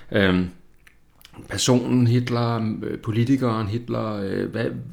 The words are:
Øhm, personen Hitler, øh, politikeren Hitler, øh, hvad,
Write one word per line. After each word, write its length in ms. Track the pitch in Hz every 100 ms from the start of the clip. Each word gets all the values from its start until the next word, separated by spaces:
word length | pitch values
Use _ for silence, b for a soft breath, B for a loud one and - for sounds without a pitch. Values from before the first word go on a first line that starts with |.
| B
Øhm, 380 | 107 98 92 90 - - - - _ _ _ - - -
personen 580 | 101 - 123 123 123 120
Hitler, 720 | 123 123 120 117 117 110 107
øh, 160 | 107 -
politikeren 680 | 113 107 120 135 127 110 104
Hitler, 480 | 117 120 117 110
øh, 360 | 104 98 98 98
hvad, 160 | 110 120 123 -